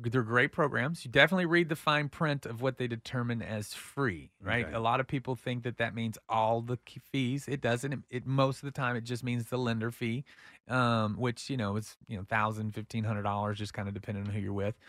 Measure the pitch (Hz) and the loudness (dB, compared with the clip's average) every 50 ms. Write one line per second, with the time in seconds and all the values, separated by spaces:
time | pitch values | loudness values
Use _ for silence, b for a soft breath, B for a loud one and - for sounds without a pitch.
0 | 117 117 113 131 113 107 120 120 135 160 - - 156 131 113 117 120 160 170 - | -6 0 2 2 2 4 4 4 4 4 4 2 0 2 2 0 0 -2 -2 -6
1 | - 127 113 139 156 160 185 185 180 160 165 175 175 151 160 - - 156 147 147 | -8 2 6 8 8 8 6 2 2 4 4 4 4 2 -2 -2 0 2 2 2
2 | 147 139 - - 165 151 143 139 - - 117 113 127 131 127 - 127 120 120 113 | 2 0 -2 0 0 0 0 0 -2 -6 -6 0 0 0 0 0 -2 -2 -2 -4
3 | - - 135 127 120 120 120 113 87 90 110 107 107 - - - - - - 143 | -6 -4 -2 -2 0 0 -2 -2 -2 -4 -4 -4 -4 -6 -10 -12 -14 -10 -4 0
4 | 139 123 87 76 67 - _ _ 101 101 113 120 117 - 113 113 113 117 123 131 | 0 0 0 -2 -8 -14 _ _ -4 0 0 0 0 0 -2 0 2 2 2 2
5 | 131 - 147 135 - 131 127 - - 127 123 123 117 123 110 - 117 - 95 117 | 0 0 -2 -4 -2 -4 -6 -4 -4 -4 -4 -2 -4 -4 -2 -2 -2 -2 -2 -2
6 | 113 113 104 - _ - 110 110 110 110 117 117 117 120 123 - _ - - 123 | -4 -4 -4 -6 _ 0 2 4 4 4 4 2 0 -2 -4 -6 _ -14 -18 -18
7 | - - - 135 127 120 135 143 - 113 143 139 - 117 120 120 - 139 135 113 | -16 -4 -2 0 0 0 0 -2 -2 -4 -6 0 2 2 0 2 0 -4 -6 -6
8 | - _ 123 123 - 127 135 139 135 135 131 - - 139 - - 135 123 123 117 | -8 _ -8 -8 -4 0 2 4 4 4 2 -2 -8 -8 -6 -2 -2 0 0 -2
9 | 113 120 123 113 123 123 123 120 117 - 127 123 127 117 113 110 110 117 117 - | -2 -4 -6 -4 -2 -2 -2 -2 -2 -2 -2 0 2 2 2 2 0 -2 -2 -2
10 | 123 113 113 135 - B B B B B B B B - 123 127 123 117 117 113 | -2 -2 -2 -2 -4 B B B B B B B B -2 0 2 4 4 4 4
11 | 107 104 104 98 123 123 120 - - - 139 127 107 101 101 110 104 - - _ | 2 0 0 0 0 -2 -2 -2 -4 -4 -2 -2 0 0 0 -2 -4 -6 -14 _
12 | - - 117 90 98 - 113 110 107 110 107 107 107 107 104 120 104 - - 113 | -12 -8 -8 -8 -4 0 0 2 2 2 0 -2 -4 -4 -4 -6 -10 -6 -4 -2
13 | 107 113 107 104 101 101 101 101 104 104 104 101 104 104 - 107 101 101 101 98 | 0 0 0 0 0 0 0 0 0 -2 -2 -2 -6 -6 -6 -6 -6 -4 -6 -6
14 | - - 104 101 101 104 104 104 98 101 101 98 98 104 - _ B | -6 -6 -6 -4 -4 -4 -4 -2 -2 -2 -2 -2 -2 -2 -2 _ B